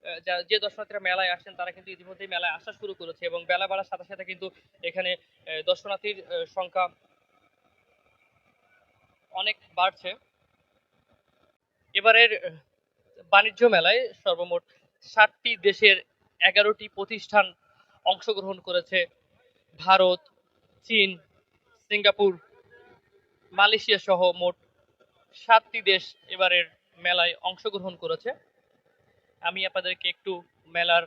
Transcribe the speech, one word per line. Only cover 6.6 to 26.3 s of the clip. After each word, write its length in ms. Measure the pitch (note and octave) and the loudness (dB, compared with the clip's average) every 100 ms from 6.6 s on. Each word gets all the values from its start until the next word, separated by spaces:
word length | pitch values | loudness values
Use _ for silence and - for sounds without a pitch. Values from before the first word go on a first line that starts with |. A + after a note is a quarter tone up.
| F3+ F#3+ F3+ _ _ _ _ _ _ _ _ _ _ _ _ _ _ _ _ _ _ _ _ _ _ _ _ | -8 -4 -4 _ _ _ _ _ _ _ _ _ _ _ _ _ _ _ _ _ _ _ _ _ _ _ _
অনেক 260 | F#3 G3+ G#3+ _ - | -10 -8 -8 _ -2
বাড়ছে। 400 | F#3 F#3+ F3+ G3+ _ _ _ _ _ _ _ _ _ _ _ _ _ _ _ _ _ | -2 -2 -14 -14 _ _ _ _ _ _ _ _ _ _ _ _ _ _ _ _ _
এবারের, 520 | G3 G#3 A3+ A#3 G#3+ F3+ | 0 4 6 6 2 -8
আহ, 100 | D#3+ _ _ _ _ _ _ - | -14 _ _ _ _ _ _ 2
বাণিজ্য 360 | G3+ G#3+ G3+ A#3 | 4 4 2 4
মেলায় 480 | G3 E3+ A3+ B3 | 4 4 2 -2
সর্বমোট 500 | - G3+ E3+ F3 F3 _ _ _ _ | -6 -4 -4 -4 -6 _ _ _ _
ষাটটি 560 | - - G#3+ _ A#3+ A3+ | -8 4 4 _ -6 0
দেশের 400 | F#3+ F#3+ G#3+ F#3 - _ _ _ | -2 4 4 4 -2 _ _ _
এগারোটি 460 | F3+ F#3+ G#3 G#3+ G#3+ | 2 4 2 0 -8
প্রতিষ্ঠান 680 | - G3 A3 - G#3 F#3 F3 _ _ _ _ - | -12 -10 -10 -2 0 0 -4 _ _ _ _ -4
অংশগ্রহণ 540 | F#3+ - G3+ F#3+ F#3+ | -4 -4 -6 -6 -12
করেছে। 460 | F3+ F3+ F3 F#3 E3+ _ _ _ _ _ _ _ | -6 -6 -2 -4 -4 _ _ _ _ _ _ _
ভারত, 420 | E3 F#3+ F#3 F3+ _ _ _ _ _ _ | 2 4 6 2 _ _ _ _ _ _
চীন, 340 | - A3+ G3 F3 _ _ _ _ _ _ _ | -2 2 2 -2 _ _ _ _ _ _ _
সিঙ্গাপুর, 500 | G#3 G3+ G3+ G3+ F3 _ _ _ _ _ _ _ _ _ _ _ | 0 0 2 0 0 _ _ _ _ _ _ _ _ _ _ _
মালয়েশিয়া 460 | F#3+ G#3 G#3+ - G3+ | 2 2 2 0 -2
সহ 340 | - F#3 F3+ | 0 2 2
মোট 220 | F3+ F3+ F3+ _ _ _ _ _ _ _ | 0 -4 -6 _ _ _ _ _ _ _
সাতটি 480 | - - A3 _ A3+ | -20 4 4 _ -4
দেশ 340 | G3 F#3+ - - | 0 0 0 -20
এবারের 380 | _ | _